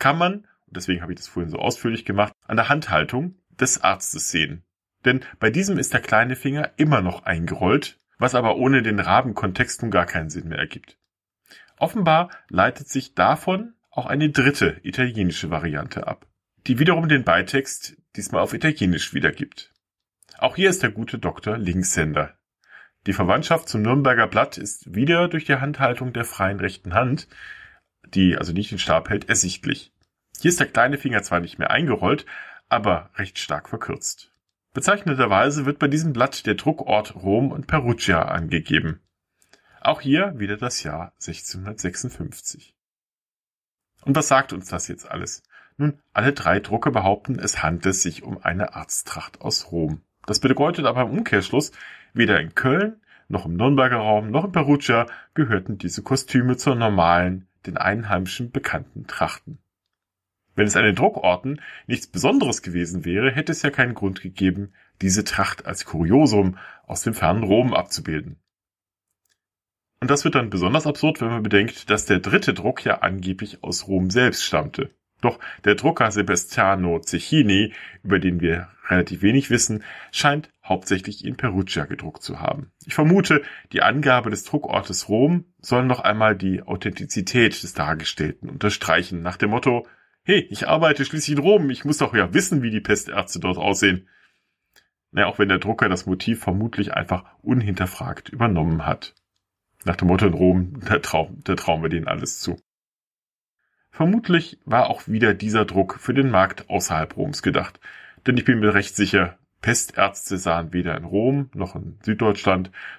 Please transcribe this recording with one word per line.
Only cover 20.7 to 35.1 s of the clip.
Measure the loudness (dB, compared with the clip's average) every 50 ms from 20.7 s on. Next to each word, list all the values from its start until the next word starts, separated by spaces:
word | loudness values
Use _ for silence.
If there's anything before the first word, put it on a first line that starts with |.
ist | 4 4 0
der | -2
gute | -2 -2 -8 -8 -8 -6
Doktor | -6 -6 -6 -6 -6 -6 -4 -4
Linkshänder. | -2 -2 0 0 0 0 0 0 0 0 0 -2 -2 -4 -6 _ _ _ _ _ _ _ -20 -20 -20 _ _ _ -4
Die | -4 -2
Verwandtschaft | 0 2 2 2 0 2 0 0 -2 -2 -4
zum | -2 -2 2
Nürnberger | 2 2 2 4 4 4 4 2
Blatt | 2 2 0 0 0 -2 -12
ist | -12 -12 -12 -14 -14 -8 -2
wieder | -2 2 2 4 4 2
durch | 2 0 -4 -2
die | 0 -2
Handhaltung | 0 0 -4 -4 0 0 0 0 -2 -6 -6 -6
der | -6 -6
freien | -6 -4 -2 -2 -2 -2 -2
rechten | -4 -6 -6 -6 -10 -2 0
Hand, | 0 2 2 -2 -4 -6 _ -20 -20 -20 -20 -20 -20 -20 -20 _ _ _ _ _ _ _
die | -4 2 4 4 4 4
also | 2 -2 -4 -4
nicht | -4 -4 -6
den | -6 -8
Stab | -2 2 0 0 0 0
hält, | -6 -6 -2 -2
ersichtlich. | 0 0 0 -2 -4 -6 -6 -6 -6 -6 -8 _ _ _ _ _ _ _ _ _ _ 0
Hier | 0 0
ist | 2 2
der | 0 0
kleine | 2 2 2 2 2 -2
Finger | -4 -2 -2 -2 -2
zwar | 0 -2 -2
nicht | -2 -4 -8 -6
mehr | -2 0
eingerollt, | 0 0 2 0 0 0 2 0 0 0 -2 -10 -16 -16 -16 -18 -20 -18 _ -2
aber | -2 0 2 2 0 0 -2 -8 _
recht | -10 -10 -8 -8 -12
stark | -8 -6 -6 -8 -6 -8
verkürzt. | -10 -10 -8 -8 -8 -8 -8 -10 -10 _ -18 _ _ _ _ _ _ _ _ _ -8
Bezeichnenderweise | -4 0 0 0 0 0 -2